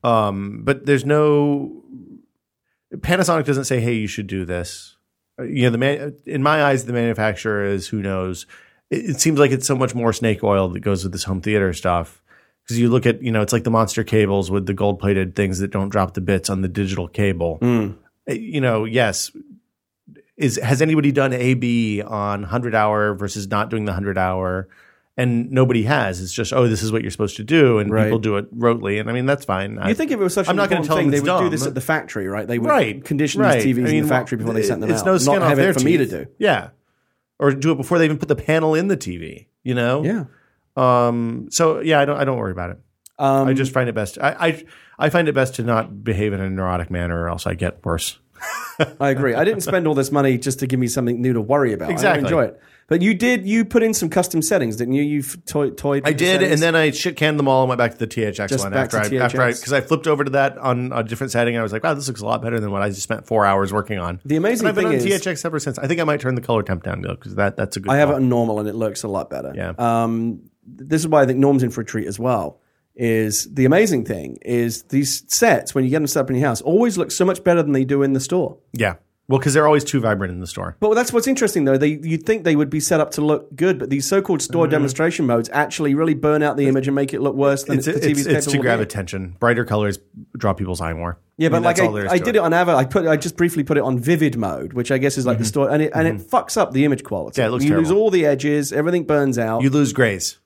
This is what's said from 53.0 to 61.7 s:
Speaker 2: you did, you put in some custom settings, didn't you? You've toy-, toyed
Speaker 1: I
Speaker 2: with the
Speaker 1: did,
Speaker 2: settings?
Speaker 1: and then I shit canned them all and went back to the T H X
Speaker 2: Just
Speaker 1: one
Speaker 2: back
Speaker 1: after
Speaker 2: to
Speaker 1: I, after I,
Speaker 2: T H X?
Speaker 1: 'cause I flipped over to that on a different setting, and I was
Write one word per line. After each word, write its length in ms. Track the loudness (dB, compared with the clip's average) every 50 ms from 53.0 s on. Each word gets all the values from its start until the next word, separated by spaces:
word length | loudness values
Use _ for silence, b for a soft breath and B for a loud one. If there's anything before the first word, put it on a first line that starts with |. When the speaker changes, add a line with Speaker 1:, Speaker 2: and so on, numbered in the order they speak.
Speaker 2:
you 120 | 2 2 2
did, 340 | 2 2 2 2 0 0 0
you 160 | 0 0 0
put 180 | 2 2 2
in 120 | 2 4 0
some 160 | 0 -2 0
custom 320 | 0 0 0 0 -2 -2
settings, 340 | 0 0 0 0 0 -2 -2
didn't 160 | -4 -2 -2 0
you? 80 | 0
You've 420 | 0 0 -2 -4 -4 -6 -12 -14 _
toy-, 240 | -6 -2 -2 -2 -2
toyed 340 | -4 -4 -2 -2 -2 0 0
Speaker 1:
I 60 | 0
Speaker 2:
with 80 | 0 0
the 60 | 2
Speaker 1:
did, 80 | 2 2
Speaker 2:
settings? 180 | 2 4 2
Speaker 1:
and 100 | 2 2
then 140 | 2 2 4
I 140 | 4 2 2
shit 240 | 0 0 -4 -4 -2
canned 220 | 0 0 0 2 2
them 100 | 2 4
all 140 | 4 4
and 80 | 4 2
went 80 | 2 2
back 140 | 0 0
to 60 | 0 -4
the 80 | -6
T 160 | -6 -2 -2
H 160 | -2 -2 -2 -4
X 120 | -4 -2
Speaker 2:
Just 100 | -2 -2 -2
Speaker 1:
one 80 | 0
Speaker 2:
back 200 | 0 -2 -2 0 0
Speaker 1:
after 140 | -2 -2 0
Speaker 2:
to 80 | 0 0
Speaker 1:
I, 60 | 0
after 160 | 0 2 2
I, 60 | 0
Speaker 2:
T 20 | 0
H 60 | 0
X? 80 | -4 -4
Speaker 1:
'cause 80 | -2
I 80 | -2 -2
flipped 260 | 0 0 -2 0 2
over 160 | 0 0 0
to 80 | 0 0
that 260 | 2 2 2 0 0 -2
on 340 | -2 -2 -2 0 -2 -4 -4
a 80 | -4
different 300 | -4 -4 -6 -6 -6 -2
setting, 240 | 0 0 0 0 0
and 40 | -2
I 20 | -4
was 80 | -4